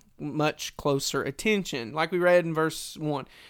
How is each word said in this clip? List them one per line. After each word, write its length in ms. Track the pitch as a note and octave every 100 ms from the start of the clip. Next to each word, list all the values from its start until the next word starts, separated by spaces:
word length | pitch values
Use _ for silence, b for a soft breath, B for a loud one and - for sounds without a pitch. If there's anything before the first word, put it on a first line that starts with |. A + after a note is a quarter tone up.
| - _
much 580 | D3 D3+ D3+ - - -
closer 440 | D3 C#3 - C3+
attention. 680 | - - A3 G#3 F3+ C3+ A#2
Like 200 | D3+ E3
we 80 | F3+
read 260 | F3 F3+ E3
in 80 |
verse 420 | D#3+ D#3+ D#3 - -
one, 320 | D3+ C#3+ - b b